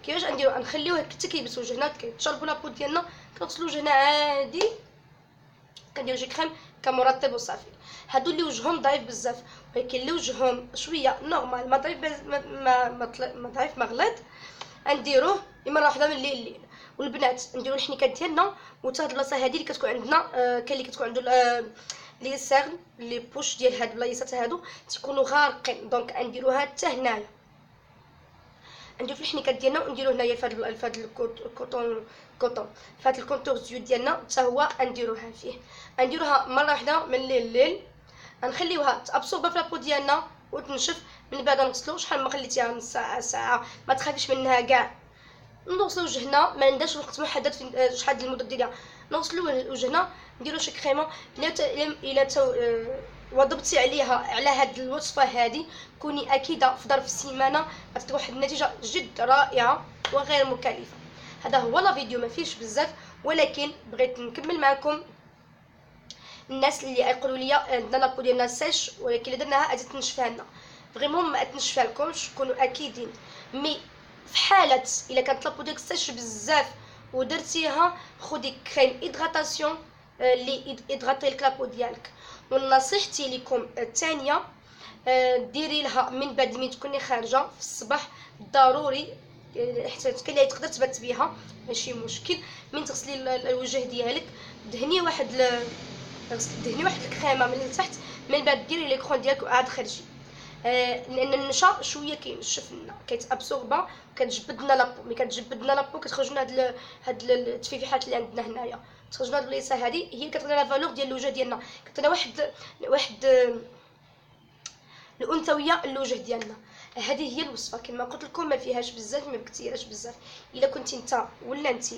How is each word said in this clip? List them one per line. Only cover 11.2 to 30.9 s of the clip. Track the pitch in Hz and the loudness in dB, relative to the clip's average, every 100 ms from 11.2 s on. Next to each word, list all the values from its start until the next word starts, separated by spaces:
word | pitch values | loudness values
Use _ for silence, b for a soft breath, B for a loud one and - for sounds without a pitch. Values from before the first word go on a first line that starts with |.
normal، | 285 330 247 254 254 | -2 -2 0 -4 2
ما | 269 | 2
ضعيف | 277 302 | 2 -4
بز-، | 311 285 294 | -4 -6 -6
ما، | 285 | -6
ما، | 277 269 269 247 247 | -6 -2 4 4 4
ما | 247 240 | -2 -8
طل-، | - 247 - | -6 -8 -8
ما | 240 | -10
ضعيف | 254 294 254 | -4 -4 -2
ما | 226 | -4
غليظ، | 233 392 453 - B B B B B - | 2 0 0 -14 B B B B B 0
نديروه | 285 247 269 311 392 - - - | 0 4 4 6 2 -2 -12 0
مره | 302 | 4
واحده | 294 277 294 | 4 4 2
من | |
الليل | 294 269 | 2 -2
الليل. | 269 226 - - B B B | -4 -8 -14 -20 B B B
والبنات | 269 240 262 254 - 254 | -8 2 2 2 -6 -8
نديروا | 254 539 | -4 -4
الحنيكات | - 523 269 262 | -4 2 0 2
ديالنا، | 339 311 392 392 B B | -2 2 2 0 B B
وتا | 254 254 | -6 -4
هاد | 302 | -4
البلاصه | 254 269 277 | -2 -2 0
هادي | 254 320 | 0 0
اللي | |
كتكون | - - 254 | -6 -4 -2
عندنا، | 240 226 311 320 254 | -2 4 2 4 2
آه، | 247 247 | 2 2
كاين | 233 269 | -2 -4
اللي | 262 | -4
كتكون | - 233 | -4 -2
عنده، | 240 247 | -2 4
آه، | 254 240 240 220 - B B B B | 6 6 4 -2 -12 B B B B
لي | 254 269 | -6 -6
سيرن، | - 277 294 349 - - | 4 4 4 -6 -16 -16
لي | 233 240 | -8 -8
بوش | 240 277 294 - | -8 -6 -6 2
ديال | 254 247 | 2 2
هاد | 226 | -4
البلايصات | 220 226 247 254 | -2 -4 -4 -6
هادو | 247 233 359 B B B | -2 -2 -4 B B B
تيكونوا | - - 277 | -10 -4 0
غارقين، | 262 285 285 - - 233 220 | 4 6 4 2 -6 -6 -2
دونك | 240 233 - | -2 -2 -4
نديروها | 240 254 262 262 | -6 0 2 2
حتى | 285 - 349 | 0 -2 -2
هنايا، | 254 254 214 208 - _ _ _ _ _ - _ - - - - - B B B B | 0 0 -2 -6 -18 _ _ _ _ _ -20 _ -20 -20 -20 -20 -20 B B B B
نديرو | 247 277 | -8 -6
في | |
الحنيكات | 311 302 269 254 | -6 -2 0 2
ديالنا | 262 285 | 2 2
ونديرو | 339 254 269 | -2 -2 0
هنايا | 247 240 233 | 2 2 0
في | 240 | -2
هاد | 226 | -4
ال-، | 226 220 | -6 -4
في | |
هاد | 240 | -6